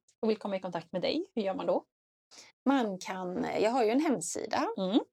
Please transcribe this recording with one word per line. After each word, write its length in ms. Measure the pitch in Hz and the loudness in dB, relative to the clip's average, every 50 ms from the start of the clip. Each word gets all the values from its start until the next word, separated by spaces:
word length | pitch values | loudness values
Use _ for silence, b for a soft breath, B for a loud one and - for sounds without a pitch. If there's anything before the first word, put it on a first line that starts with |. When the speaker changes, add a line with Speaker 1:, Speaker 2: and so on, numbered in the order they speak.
| _ _ _ - | _ _ _ -2
Speaker 1:
och 80 | - 220 | 0 0
vill 80 | 214 214 | 0 0
komma 180 | - 214 196 | -2 -6 -6
i 40 | 190 | -4
kontakt 320 | 190 185 175 170 170 - | -4 -4 -6 -6 -8 -4
med 100 | - 180 | -6 -2
dig, 240 | 170 165 - 302 381 - - | 0 0 0 0 -2 -4 -4
hur 60 | 240 | -2
gör 120 | 196 190 185 | -2 -2 -2
man 100 | 180 170 | -2 0
då? 180 | 180 180 285 - _ _ _ _ _ _ _ _ _ B B B B B _ - | 2 2 0 0 _ _ _ _ _ _ _ _ _ B B B B B _ 0
Speaker 2:
Man 320 | 254 277 269 233 208 190 185 | 2 4 4 2 0 -2 -6
kan, 500 | - - 190 185 185 180 180 214 254 151 156 160 | -6 -8 -6 -6 -6 -4 -4 -4 -4 -2 0 2
jag 100 | 190 220 | 2 2
har 120 | 240 269 226 | 4 4 2
ju 60 | 208 | 4
en 100 | 233 277 | 4 2
hemsida. 680 | 320 339 247 175 - - - - - - - - 294 427 466 220 | 2 2 0 0 -2 -6 -6 -6 -6 -2 -2 -2 -2 -2 -2 -2
Speaker 1:
Mm. 220 | 190 185 208 285 - _ | -2 2 2 2 0 _